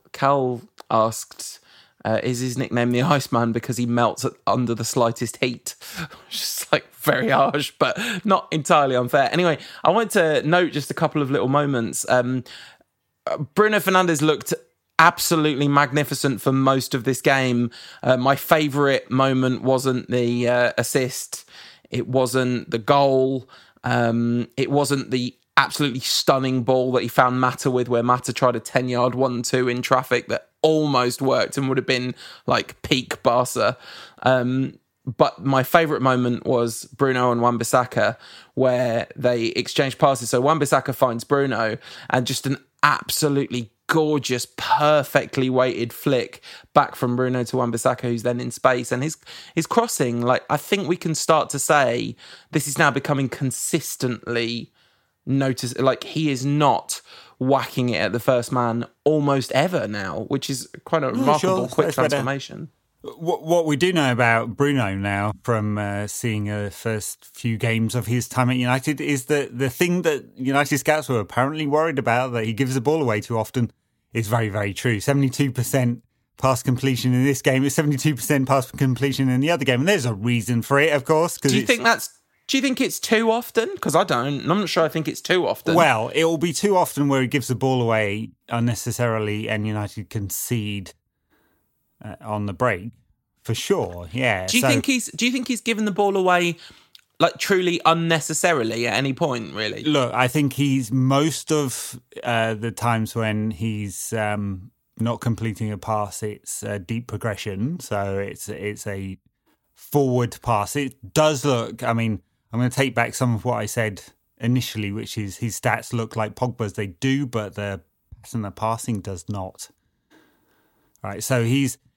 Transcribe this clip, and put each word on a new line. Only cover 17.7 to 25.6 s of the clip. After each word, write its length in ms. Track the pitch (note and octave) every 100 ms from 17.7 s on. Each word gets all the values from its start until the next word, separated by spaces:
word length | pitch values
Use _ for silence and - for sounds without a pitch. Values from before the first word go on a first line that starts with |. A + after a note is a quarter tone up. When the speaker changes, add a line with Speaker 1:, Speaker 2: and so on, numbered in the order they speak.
| - - -
Speaker 1:
Uh, 140 | C3 C3
my 180 | B2+ C3+
favourite 720 | - E3 D3+ C#3 C#3 C3+ -
moment 520 | B2+ C3+ C3 B2+ B2+
wasn't 500 | B2 C3 B2+ B2+ -
the, 360 | B2 A#2+ A#2+ A#2+
uh, 240 | B2 B2 -
assist. 680 | A#2+ D3 C3 - - - - - - - _
It 180 | B2 A2+
wasn't 640 | B2+ B2+ C3 B2+ B2 -
the 60 | A2+
goal. 720 | G#2+ C#3+ C#3 C3 C3 C3+ - - - _
Um, 640 | B2+ B2 A#2 A#2 A#2 A#2+ A#2 -
it 160 | C3
wasn't 400 | C#3+ C#3+ C#3 B2
the 240 | B2+ B2 - _
absolutely 420 | -